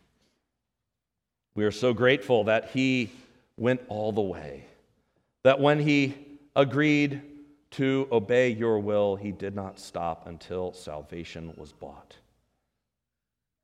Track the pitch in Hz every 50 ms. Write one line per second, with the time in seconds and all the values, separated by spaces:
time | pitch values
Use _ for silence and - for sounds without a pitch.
0 | _ _ _ _ _ _ _ _ _ _ _ _ _ _ _ _ _ _ _ _
1 | _ _ _ _ _ _ _ _ _ _ - 104 104 104 101 - 123 127 120 104
2 | 123 127 139 143 - - 127 110 104 107 110 113 - - - 131 131 131 131 127
3 | 117 104 - - - - _ _ _ _ _ - 113 123 131 127 - - 107 107
4 | 107 110 107 110 104 95 87 87 76 73 71 69 - - _ _ _ _ _ _
5 | _ _ _ _ _ _ _ _ - 127 135 143 139 147 147 151 147 151 147 143
6 | 139 135 - - - - - - _ _ - 135 143 135 113 139 151 151 147 147
7 | 147 143 139 143 - - - - - - _ _ _ _ - - 135 135 135 135
8 | 135 135 120 117 101 110 123 123 127 127 113 107 117 113 110 104 101 104 104 104
9 | 101 101 98 98 104 104 95 - 95 98 98 101 95 95 - - - - - 87
10 | 85 85 82 - - 87 85 80 - - 90 92 90 90 87 - - 82 76 76
11 | 73 - 90 85 85 - - 85 82 82 - - 78 73 - _ 76 71 76 -
12 | - - - - _ _ _ _ _ _ _ _ _ _ _ _ _ _ _ _
13 | _ _ _ _ _ _ _ _ _ _ _ _